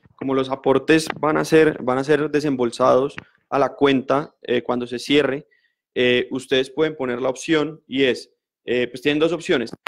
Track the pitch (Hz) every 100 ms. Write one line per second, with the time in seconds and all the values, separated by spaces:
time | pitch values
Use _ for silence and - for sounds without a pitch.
0 | _ _ 135 135 131 131 139 131 - 160
1 | 160 - 147 156 151 160 156 - 127 127
2 | 135 147 151 147 143 127 120 - 127 127
3 | 143 - - _ _ 139 131 - 139 131
4 | 131 135 156 _ - 120 - 123 120 120
5 | - 143 139 139 - _ _ _ _ -
6 | 123 123 127 131 - 131 131 - 156 151
7 | 127 120 131 131 - 160 147 151 _ 131
8 | 135 143 - _ _ _ - 123 123 -
9 | 147 151 165 170 160 151 117 -